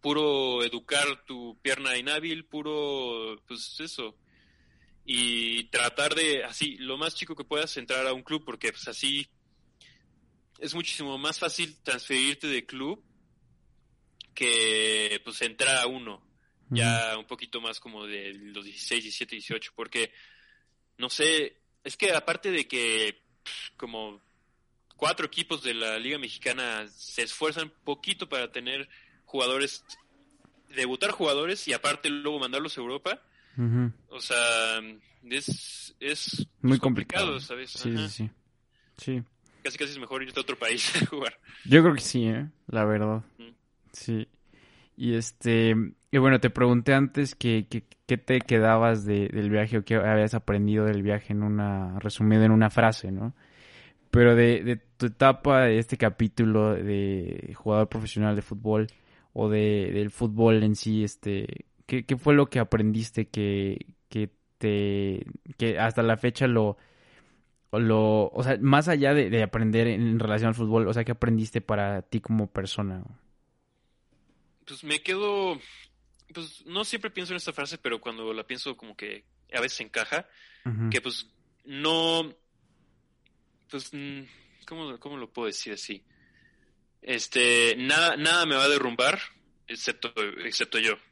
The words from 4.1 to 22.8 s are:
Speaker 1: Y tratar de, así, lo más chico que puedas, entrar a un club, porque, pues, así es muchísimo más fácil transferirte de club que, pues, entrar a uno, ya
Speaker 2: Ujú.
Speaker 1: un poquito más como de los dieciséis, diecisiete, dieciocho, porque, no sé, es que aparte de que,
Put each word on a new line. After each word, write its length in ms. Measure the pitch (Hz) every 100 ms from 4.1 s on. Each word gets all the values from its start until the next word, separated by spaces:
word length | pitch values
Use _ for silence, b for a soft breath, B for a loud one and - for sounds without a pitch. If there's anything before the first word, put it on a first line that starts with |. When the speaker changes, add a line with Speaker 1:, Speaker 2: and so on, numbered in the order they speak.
| _ _ _ _ _ _ _ _ _ -
Speaker 1:
Y 580 | 123 120 117 117 117 117
tratar 440 | 123 120 117 147 156
de, 280 | 160 139
así, 340 | 120 113 151 117
lo 200 | 127 135
más 180 | 160 -
chico 200 | - 156
que 80 |
puedas, 320 | 135 147 156 -
entrar 280 | 117 131 131
a 60 |
un 80 | 131
club, 200 | 123 147 147
porque, 260 | 113 117
pues, 160 | - -
así 400 | 113 139 139 139 _ _ _ _ _ b b _ _ _ _ _ _
es 160 | 151 175
muchísimo 420 | 170 - 143 135
más 220 | 147 160
fácil 380 | 170 - 170 98
transferirte 640 | - 127 - 135 135 143 156
de 180 | 131 -
club 380 | 131 139 208 _ _ _ _ _ _ _ _ _ _ _ _ -
que, 840 | - 123 117 110 110 110 107 107 104
pues, 180 | - 110
entrar 360 | 117 110 135 131
a 100 | 123
uno, 340 | 131 117 98 _ _ _ _ _
ya 420 | 120 117 113 113
Speaker 2:
Ujú. 60 | 110
Speaker 1:
un 60 | 107
poquito 320 | 123 117 120
más 180 | 113 110
como 260 | 120 107 104
de 280 | 101 98
los 300 | 101 104 101
dieciséis, 400 | 101 104 - 120
diecisiete, 320 | 110 - 120 113
dieciocho, 360 | - 113 - -
porque, 360 | 113 120 113 b b b b b b _ _ _
no 120 | 123
sé, 520 | - 151 156 147 _ _ _
es 140 | 139 -
que 160 | 202
aparte 380 | 165 - 170 202
de 160 | 175 127
que, 560 | 127